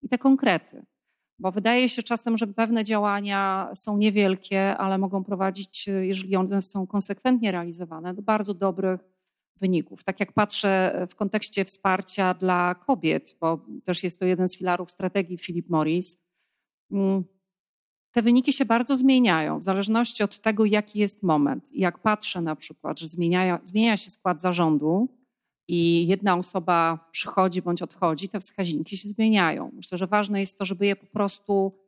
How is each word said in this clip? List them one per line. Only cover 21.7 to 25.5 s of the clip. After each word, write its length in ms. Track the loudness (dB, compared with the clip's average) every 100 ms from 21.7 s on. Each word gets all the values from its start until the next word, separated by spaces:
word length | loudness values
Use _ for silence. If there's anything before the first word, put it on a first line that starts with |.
I 80 | -2
jak 180 | -2 0
patrzę 420 | -2 -2 -4 -6
na 160 | -6 -6
przykład, 420 | -10 -12 -10 -8
że 100 | -10
zmienia, 520 | -2 0 2 2 0
zmienia 320 | -2 0 2 0
się 140 | -4
skład 300 | -6 -4 -2
zarządu 680 | -2 0 2 2 2 2 0 _ _ _ _